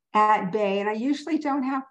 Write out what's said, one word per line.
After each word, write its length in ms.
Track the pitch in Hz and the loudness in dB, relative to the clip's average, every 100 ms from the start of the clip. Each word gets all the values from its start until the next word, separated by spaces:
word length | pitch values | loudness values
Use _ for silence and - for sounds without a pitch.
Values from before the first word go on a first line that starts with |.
| _ | _
at 360 | 208 214 214 190 | 2 4 4 2
bay. 280 | 214 202 196 | -2 0 0
And 100 | 202 | -2
I 40 | |
usually 440 | 220 262 285 - 311 | -2 -2 -4 -2 -2
don't 260 | 294 285 | 0 -2
have 200 | 262 269 269 | -2 -4 -6